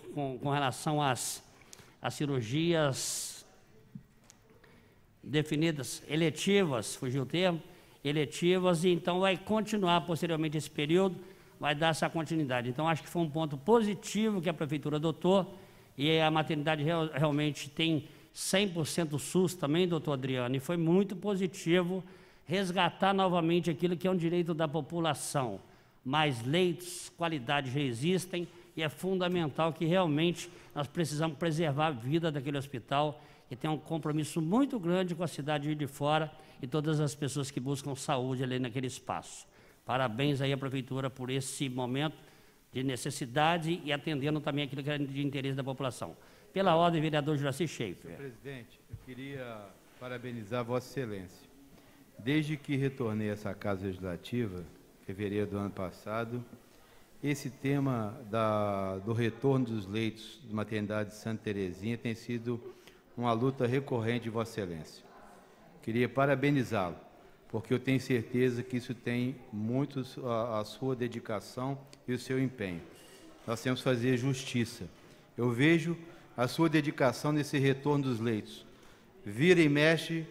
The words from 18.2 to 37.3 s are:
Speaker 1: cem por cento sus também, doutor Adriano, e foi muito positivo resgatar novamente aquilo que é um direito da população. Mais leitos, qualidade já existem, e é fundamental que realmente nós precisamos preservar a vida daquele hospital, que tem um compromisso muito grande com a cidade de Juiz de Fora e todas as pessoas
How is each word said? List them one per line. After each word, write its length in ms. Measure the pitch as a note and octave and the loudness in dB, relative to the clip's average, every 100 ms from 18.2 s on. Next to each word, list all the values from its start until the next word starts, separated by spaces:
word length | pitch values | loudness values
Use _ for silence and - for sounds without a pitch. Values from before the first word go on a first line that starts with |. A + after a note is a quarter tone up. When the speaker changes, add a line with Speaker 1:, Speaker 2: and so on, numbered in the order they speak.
| - | -18
Speaker 1:
cem 340 | - - F#3+ G#3 | -8 0 2 2
por 180 | E3+ D3+ | 0 -2
cento 320 | - D#3+ C#3+ | 0 -2 -2
sus 380 | - F3+ F#3 - | 0 2 2 2
também, 320 | C#3+ D#3+ F#3 | 0 2 2
doutor 240 | E3 D#3 | 2 0
Adriano, 420 | C#3 C3 B2+ B2 C3 | -2 0 0 0 -2
e 20 | |
foi 160 | C3+ F3 | 0 0
muito 400 | D#3+ F#3 G3+ F#3+ | 4 4 4 0
positivo 880 | G3+ F#3+ F#3+ - E3 F3+ F3 F#3 F3 - - - - | -2 0 -2 -2 2 4 2 -2 -8 -18 -20 -16 -4
resgatar 680 | F#3 F#3+ F#3 F3 - F#3+ | -2 0 2 2 4 2
novamente 580 | G3 F#3+ F3 E3 F3 E3+ | 4 4 4 4 4 2
aquilo 240 | D3+ F3 F3 | 0 0 0
que 100 | F#3 | 0
é 60 | |
um 60 | F#3 | 2
direito 360 | E3 F3 E3+ | 2 0 0
da 140 | D#3+ D#3+ | 0 0
população. 920 | D#3 C3+ E3+ E3 C#3 - D3 B2 F#2+ - - - _ | -2 -4 -2 0 0 -2 0 0 -4 -12 -20 -20 _
Mais 420 | B2+ D3 D3+ A#2+ A#2+ | 0 2 2 2 0
leitos, 640 | E3 F#3 D3+ - - - - | 4 4 0 -6 -12 -12 -4
qualidade 540 | E3+ D#3+ A#2 C#3+ C3+ | -4 -2 0 0 0
já 80 | C3+ | 0
existem, 680 | C#3+ A2+ D#3 F#3 - F3 E3+ - - - | 0 0 2 2 0 -6 -8 -12 -14 -4
e 80 | |
é 60 | D#3 | -4
fundamental 840 | - F#3 F#3+ F3+ F3+ D#3 C#3 D#3+ | -2 -2 0 2 0 0 2 0
que 140 | - D#3+ | 2 2
realmente 640 | F#3 F3 D3 F3 E3+ - - - - | 4 4 4 2 0 -8 -16 -12 -6
nós 100 | C#3 | -4
precisamos 520 | E3+ D3+ D3 D#3+ C3+ | -2 -2 0 -2 0
preservar 500 | E3+ D#3 E3 C#3 D#3 | 0 2 0 2 0
a 40 | |
vida 380 | C3 B2 E3 E3 | 0 0 0 0
daquele 280 | D3 C3 C#3+ | -2 -4 -4
hospital, 640 | C3+ B2 - C#3 D3+ C#3+ - - - | -6 -8 -2 0 0 -2 -16 -20 -14
que 80 | A#2 | -6
tem 140 | D#3+ | -2
um 80 | D3 | -2
compromisso 640 | - D#3+ D#3 D3+ C#3+ E3+ | -2 -4 0 -2 -2 -2
muito 360 | D#3 A3 C#4 B3 | 2 2 2 0
grande 380 | E3+ F#3 F3+ E3 | 0 0 0 -2
com 80 | |
a 40 | E3 | -4
cidade 340 | - C#3 D3+ | -4 -2 -2
de 80 | D3 | 0
Juiz 100 | D#3 | -2
de 80 | C#3+ | -4
Fora 420 | - D3 D#3 D#3 - - - | -2 2 2 0 -8 -20 -12
e 60 | B2+ | -4
todas 320 | D#3 D3 D3+ | -2 2 2
as 160 | D3 - | 2 0
pessoas 340 | C#3 | -4